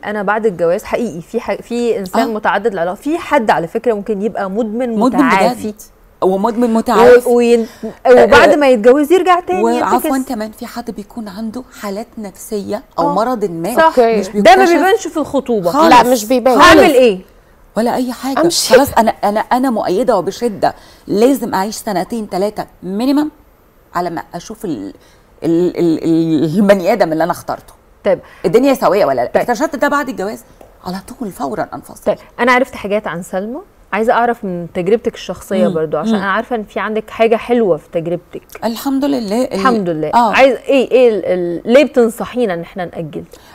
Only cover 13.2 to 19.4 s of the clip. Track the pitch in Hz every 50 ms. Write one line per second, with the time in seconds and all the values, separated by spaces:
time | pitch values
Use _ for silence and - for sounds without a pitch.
13.2 | 226 247 254 214 208 190 170 165 165 196 240 - 320 320 - 254 233 226 226 202
14.2 | 190 190 - 208 202 320 381 381 381 339 339 277 339 381 415 - - 330 - 320
15.2 | 277 - - 269 - - 240 208 170 170 - 285 320 330 254 240 226 247 262 226
16.2 | 208 214 262 247 226 262 247 262 320 359 320 302 381 339 277 247 254 233 190 185
17.2 | - - _ _ _ _ _ _ - _ _ 202 233 233 - 240 254 247 240 -
18.2 | 247 262 269 277 320 349 339 - - - - - 285 - - - 220 220 - -
19.2 | - 208 208 214